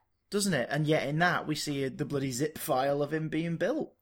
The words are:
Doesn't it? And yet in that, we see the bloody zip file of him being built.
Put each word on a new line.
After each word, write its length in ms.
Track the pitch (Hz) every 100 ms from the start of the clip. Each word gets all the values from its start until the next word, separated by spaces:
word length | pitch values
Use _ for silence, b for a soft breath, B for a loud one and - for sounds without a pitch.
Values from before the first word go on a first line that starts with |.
| _ _ -
Doesn't 220 | 208 196
it? 140 | 143 -
And 160 | 143 151
yet 200 | 151 123
in 120 | 156
that, 280 | 175 151 -
we 80 | 151
see 320 | 147 139 135
the 180 | 165 120
bloody 260 | 139 135
zip 260 | 123 151 -
file 440 | - 131 139 143
of 120 | 143
him 160 | 156 156
being 280 | 156 170 165
built. 360 | 180 302 - _